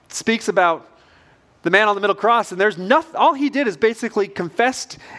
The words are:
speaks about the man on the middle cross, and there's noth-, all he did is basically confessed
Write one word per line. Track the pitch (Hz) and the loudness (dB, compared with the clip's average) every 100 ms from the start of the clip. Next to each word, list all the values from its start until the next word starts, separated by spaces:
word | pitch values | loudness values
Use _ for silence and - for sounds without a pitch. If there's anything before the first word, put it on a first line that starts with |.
| _ | _
speaks | - - 226 - | -6 -2 -2 0
about | 185 175 156 - _ _ _ _ _ _ _ | 2 2 0 -8 _ _ _ _ _ _ _
the | 170 | 2
man | 190 214 | 4 4
on | |
the | 202 | 2
middle | 202 196 | 0 0
cross, | 214 233 202 | 2 2 0
and | 180 | 0
there's | 208 180 | 0 0
noth-, | 185 294 - | 0 0 0
all | - 269 | 0 2
he | 277 285 | 2 -2
did | 247 247 | -2 -2
is | 165 | 0
basically | 226 233 233 - 196 | 0 0 -4 -4 -4
confessed | 196 170 - 240 254 - - - | -6 -6 -2 -2 -2 -12 -16 -20